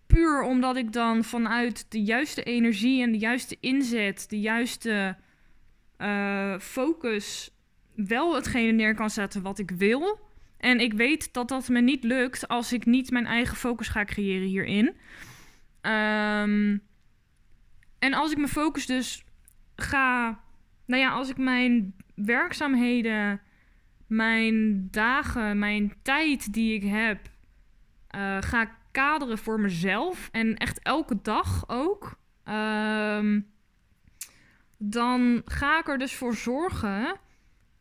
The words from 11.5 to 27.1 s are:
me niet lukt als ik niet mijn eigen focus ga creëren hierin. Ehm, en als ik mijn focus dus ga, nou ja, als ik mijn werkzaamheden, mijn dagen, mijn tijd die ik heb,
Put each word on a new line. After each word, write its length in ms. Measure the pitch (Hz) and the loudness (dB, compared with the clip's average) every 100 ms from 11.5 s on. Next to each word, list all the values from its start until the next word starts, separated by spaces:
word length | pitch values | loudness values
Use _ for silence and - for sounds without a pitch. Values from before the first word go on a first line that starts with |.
| 262 247 | -4 0
me 120 | 247 | 4
niet 240 | 240 285 | 4 4
lukt 440 | 233 262 254 - - | 2 2 0 -2 -4
als 240 | 240 233 | -2 -2
ik 140 | 247 233 | 0 4
niet 240 | 254 254 | 2 2
mijn 160 | 247 233 | -2 0
eigen 300 | 233 247 - | 0 0 -2
focus 320 | 247 233 220 | -4 -4 -4
ga 160 | 220 | -4
creëren 440 | 202 - 196 185 190 | -2 -2 -2 0 -2
hierin. 480 | 196 - 202 269 - - - - - - - - _ | -2 0 2 2 0 -20 -20 -20 -20 -20 -20 -20 _
Ehm, 960 | 208 220 214 214 214 208 208 208 208 202 _ _ _ _ _ _ _ - _ - - - | -2 0 2 2 0 0 2 4 2 0 _ _ _ _ _ _ _ -20 _ -20 -20 -4
en 140 | 269 | -2
als 160 | 277 302 | 0 0
ik 60 | 302 | 0
mijn 120 | 277 | 0
focus 380 | 302 302 277 - | 0 0 -2 -2
dus 380 | 254 247 - - - - - - - | -2 -2 -10 -16 -20 -20 -20 -20 -10
ga, 640 | - 277 262 247 233 220 - - _ _ - | -2 2 4 2 0 -4 -14 -20 _ _ -2
nou 160 | 254 | 2
ja, 80 | 262 | 2
als 180 | 240 269 | 0 -4
ik 80 | 262 | -2
mijn 580 | 262 247 247 240 190 - - | 0 2 4 2 0 -10 -18
werkzaamheden, 1300 | - 208 247 349 - 294 254 247 247 226 214 208 202 _ _ _ _ _ _ - | -6 0 0 0 -2 0 2 2 2 0 0 -2 -4 _ _ _ _ _ _ -4
mijn 800 | 220 226 226 226 220 220 196 190 | 0 2 2 2 2 2 0 -2
dagen, 680 | 214 226 277 285 240 214 208 | 0 2 0 -2 -2 0 0
mijn 360 | 208 208 208 - | 0 0 -2 -4
tijd 500 | - 285 311 269 208 | -2 0 2 0 -2
die 220 | 220 226 | 0 0
ik 80 | 220 | 0
heb, 460 | 202 214 226 | 0 0 0